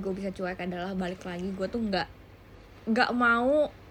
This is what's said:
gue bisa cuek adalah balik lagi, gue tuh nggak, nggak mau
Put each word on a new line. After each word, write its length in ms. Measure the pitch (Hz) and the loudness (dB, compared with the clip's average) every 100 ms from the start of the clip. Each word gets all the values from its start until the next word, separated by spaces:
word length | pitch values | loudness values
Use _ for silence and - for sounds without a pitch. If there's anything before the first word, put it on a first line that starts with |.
gue 80 | 190 | -4
bisa 240 | 190 196 | -4 -6
cuek 240 | 185 180 185 | -4 -6 -4
adalah 400 | 180 180 180 190 | -6 -4 -4 -4
balik 240 | 180 185 | -4 -6
lagi, 320 | 185 175 190 | -8 -6 -6
gue 120 | 190 190 | -4 -4
tuh 80 | 240 | -2
nggak, 300 | 220 185 - - - - - - - - - | 0 0 -2 -8 -20 -20 -20 -20 -20 -10 0
nggak 200 | 226 - | 2 2
mau 560 | 240 240 233 254 302 294 - - | 4 4 4 4 4 2 -2 -20